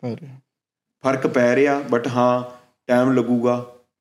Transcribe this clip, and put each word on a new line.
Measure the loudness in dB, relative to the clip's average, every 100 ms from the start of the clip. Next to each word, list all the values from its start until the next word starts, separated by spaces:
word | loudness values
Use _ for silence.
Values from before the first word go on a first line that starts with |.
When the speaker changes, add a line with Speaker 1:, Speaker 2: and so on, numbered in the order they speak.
Speaker 1:
ਪੈ | -10 -10
ਰਿਹਾ। | -14 -20 _ _ _ _ _ _
Speaker 2:
ਫਰਕ | -4 -2 -2
ਪੈ | 2 2 2
ਰਿਹਾ, | 2 0 -2
but | -2 0
ਹਾਂ, | 0 2 0 -4 -16 _ _ 0
ਟਾਈਮ | 2 4
ਲੱਗੂਗਾ। | 2 2 0 0 -2 -6 -18 _ _